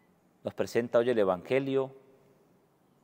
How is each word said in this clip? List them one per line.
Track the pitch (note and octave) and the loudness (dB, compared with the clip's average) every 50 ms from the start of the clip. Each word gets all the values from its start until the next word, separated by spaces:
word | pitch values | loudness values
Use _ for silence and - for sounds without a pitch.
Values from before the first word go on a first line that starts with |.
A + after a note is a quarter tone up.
| _ _ _ _ _ _ _ _ - | _ _ _ _ _ _ _ _ -10
nos | G#2 - | -8 -6
presenta | - - - - A#2+ A#2 A#2+ - A#2+ | -4 -6 -2 -2 -2 -2 2 2 2
hoy | A#2 B2 | 2 2
el | B2+ A2 | 2 2
Evangelio | G2+ F#2 F#2 F2 E2+ - B2+ C3+ C#3 C3+ C3+ C3+ C3+ C3+ C3+ - - - - _ _ _ _ _ _ _ _ _ _ _ _ _ _ _ _ _ | 4 2 2 0 -2 -2 -2 -2 0 0 -2 -2 -2 -4 -6 -14 -20 -20 -20 _ _ _ _ _ _ _ _ _ _ _ _ _ _ _ _ _